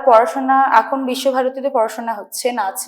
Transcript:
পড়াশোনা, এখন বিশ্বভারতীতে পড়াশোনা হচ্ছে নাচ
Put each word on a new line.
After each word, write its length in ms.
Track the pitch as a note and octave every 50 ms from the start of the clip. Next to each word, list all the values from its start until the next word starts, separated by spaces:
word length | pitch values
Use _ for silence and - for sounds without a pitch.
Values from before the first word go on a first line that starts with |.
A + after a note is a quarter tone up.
| C4+
পড়াশোনা, 720 | C4 A#3 A3 A#3 A3+ - C4+ C4 C4 C4+ C4+ C4+ - - A3
এখন 280 | A3+ - C#4 C4+ C4+
বিশ্বভারতীতে 640 | B3+ B3+ C4 - C4+ B3+ C4 B3 C4 C4+ C4+ B3+ C#4
পড়াশোনা 440 | C4+ A#3 A3 A3+ - A#3+ A#3 A#3 A3
হচ্ছে 380 | G#3 F#3+ - - - - B3
নাচ 260 | B3 A3+ G3+ F#3+ G3 - -